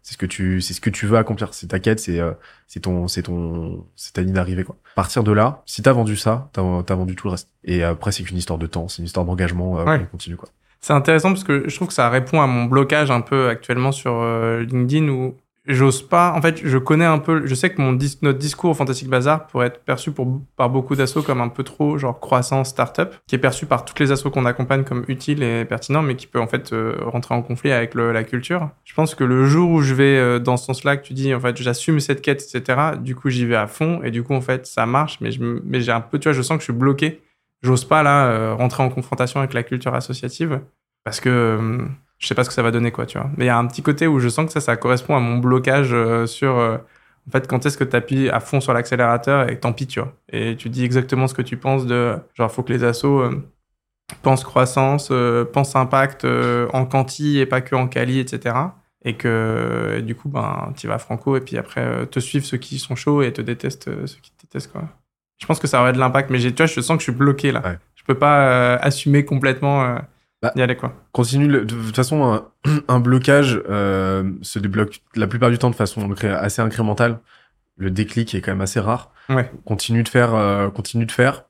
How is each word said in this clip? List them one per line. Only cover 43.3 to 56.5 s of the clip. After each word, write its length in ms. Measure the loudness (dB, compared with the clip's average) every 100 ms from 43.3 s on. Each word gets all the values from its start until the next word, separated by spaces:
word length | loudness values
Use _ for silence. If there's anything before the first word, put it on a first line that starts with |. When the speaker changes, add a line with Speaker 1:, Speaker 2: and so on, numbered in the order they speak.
| -2
Speaker 2:
Mais 80 | 2
il 20 |
y 20 |
a 60 | 2
un 80 | 0
petit 140 | -2
côté 240 | -2 2 2
où 120 | 4
je 80 | 2
sens 180 | 0 -2
que 60 |
ça, 80 | -2
ça 160 | -2 0
correspond 400 | 2 0 2 0
à 40 |
mon 180 | 2 2
blocage, 520 | 2 2 4 2 2
euh, 340 | 2 2 0 -2
sur, 320 | -2 0 2
euh, 180 | 0 -2 -8 _ _ _ -4
en 40 |
fait, 160 | -4 0
quand 160 | -2
est-ce 140 | -2 -2
que 60 |
t'appuies 440 | 0 0 0 0 0
à 100 | 0
fond 200 | 0 -2
sur 140 | 2
l'accélérateur 760 | 0 0 2 2 2 2 2 2
et 80 | -2
tant 140 | -4
pis, 140 | -4 -6
tu 120 | -6
vois. 120 | -8 -12 _
Et 260 | -6 -4 -6
tu 120 | -8
dis 160 | -4
exactement 420 | 0 0 2 0 0
ce 60 |
que 80 | -2
tu 140 | -6 -4
penses 300 | 0 0 0
de, 280 | 0 0 -2 -8
genre, 180 | -2 -2
faut 100 | -2
que 100 | -2
les 120 | 0
assos, 360 | 0 2 2 2
euh, 220 | 2 -4 -10 _ _ _ _ _ -20 -2
pensent 220 | 2 2
croissance, 640 | 2 2 2 2 2 0 0
euh, 340 | 0 2 2
pensent 320 | 0 -2 0 0
impact, 480 | 2 2 2 0
euh, 440 | -2 0 0